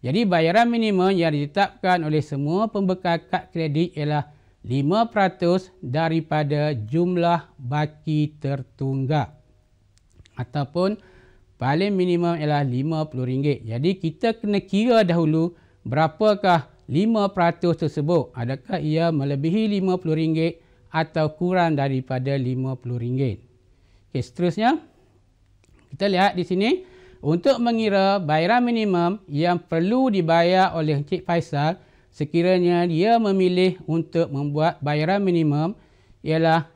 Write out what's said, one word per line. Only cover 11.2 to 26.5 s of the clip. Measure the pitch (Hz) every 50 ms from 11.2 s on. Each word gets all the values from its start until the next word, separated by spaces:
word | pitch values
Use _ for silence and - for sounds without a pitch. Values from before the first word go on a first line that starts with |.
| - - - - _ _ _ _
paling | 127 127 143 160 190 208 202
minimum | 185 180 180 175 170 170 170 170
ialah | 160 151 151 147 143 143
lima | 131 123 127 139 156 160 156 156
puluh | 156 - 127 127 123
ringgit. | 131 131 139 147 139 -
Jadi | 107 110 113 123 139 180 196 190
kita | - 160 156 - - 226 220
kena | 226 - 208 202 196 196
kira | - - 196 220 254 240 226 214
dahulu | 170 170 170 165 151 156 160 165 175 170 _ _ _ _ _ _
berapakah | 110 120 143 160 156 156 - 214 214 208 196 208 190 180 165 131 - _ _ _ -
lima | 131 151 202 220 226 214 202 196
peratus | 196 190 175 170 165 - - 175 165 170 170
tersebut. | 151 - 165 143 151 175 165 127 - -
Adakah | 120 117 120 135 139 - - 196 165
ia | 147 151 151 160 170 170 165
melebihi | 147 135 139 143 139 139 160 175 214 220 220
lima | 202 196 190 185 180 185
puluh | 185 165 156
ringgit | 156 160 160 160 160 160 165 170 - _ _ _ _ _ _
atau | - 160 160 156 - 165 156 151 156
kurang | - 180 180 185 185 175 165 156
daripada | 139 139 139 135 131 127 - 131 127 127 135 139
lima | 139 127 127 131 123 131 131 131
puluh | 131 - 120 123
ringgit? | 120 117 120 127 131 139 123 98 - - _ _ _ _ _ _ _ _ _ _ _ _ _
Okey, | _ 135 120
seterusnya | - - - 175 180 170 208 220 247 311 - - - _ _ _ _ _ _ _ _ _ _ _ _ _ _ _ _ _ _ _ _ -
kita | - 196 202
lihat | 190 180 190 202 165
di | 180
sini | 170 -